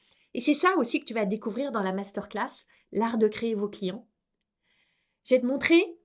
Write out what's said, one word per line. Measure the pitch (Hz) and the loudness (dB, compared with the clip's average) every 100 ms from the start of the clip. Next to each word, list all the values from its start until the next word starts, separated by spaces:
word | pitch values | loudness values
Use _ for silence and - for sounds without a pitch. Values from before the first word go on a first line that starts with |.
| _ _ _ | _ _ _
Et | 247 | 0
c'est | 294 294 | 4 6
ça | 359 370 | 4 4
aussi | 233 294 | 0 -2
que | - | -4
tu | |
vas | 226 202 | -4 -2
découvrir | 214 220 208 277 | -4 -6 -6 -6
dans | 220 | -4
la | 190 | -4
masterclass, | 190 196 - 196 202 269 - - _ _ | -4 -4 -6 -8 -6 -2 -2 -4 _ _
l'art | - 226 226 | -4 -2 2
de | 214 | 0
créer | 214 233 | 0 -4
vos | 208 202 | -4 -6
clients. | - 185 202 - _ _ _ _ _ _ _ _ _ _ _ | -6 -8 -8 -14 _ _ _ _ _ _ _ _ _ _ _
Je | - | 0
vais | 254 | 2
te | 247 | 2
montrer | 277 - 330 392 - | -2 4 4 4 -6